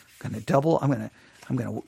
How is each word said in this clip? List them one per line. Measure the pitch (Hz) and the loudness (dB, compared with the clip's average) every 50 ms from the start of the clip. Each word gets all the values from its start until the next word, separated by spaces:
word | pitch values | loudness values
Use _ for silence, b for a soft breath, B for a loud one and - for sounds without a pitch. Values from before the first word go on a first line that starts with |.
| b b - - - | b b -16 -10 -8
I'm | 107 | -8
gonna | 104 107 | -8 -6
double, | 107 - - 139 139 165 160 - | -2 2 2 4 4 4 2 2
I'm | - 143 | 2 0
gonna, | 131 107 110 113 b b b b b b b b | 0 0 -2 -8 b b b b b b b b
I'm | 131 | -4
gonna, | 117 107 104 104 - - | -4 -2 -4 -6 -8 -6